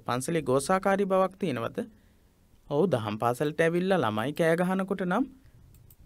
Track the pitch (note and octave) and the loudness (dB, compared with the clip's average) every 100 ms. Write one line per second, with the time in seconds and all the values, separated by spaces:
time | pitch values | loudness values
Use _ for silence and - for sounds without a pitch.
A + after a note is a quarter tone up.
0 | - B2 C3 E3 C3+ C3 C#3 F#3+ G3 G3 | -4 -4 -2 -2 0 0 2 2 2 2
1 | G3 F#3+ F#3+ F#3+ F3+ A#2+ A#2 - - - | 2 2 0 -2 -4 -4 -4 -6 -10 -14
2 | _ _ _ _ _ _ - D3 F#3 B2 | _ _ _ _ _ _ -4 0 2 0
3 | G#2+ G#2+ A#2+ B2 D3+ D#3+ E3 F3 F#3 F#3 | -2 0 0 0 -2 0 0 2 0 2
4 | A2+ G#2+ B2+ D3 D#3+ E3+ F3+ F#3+ F#3+ F#3+ | 0 0 -2 0 2 2 0 -2 -2 -4
5 | F3+ G3+ C4+ - - - - - - - | -2 -2 -2 -8 -20 -20 -20 -20 -20 -20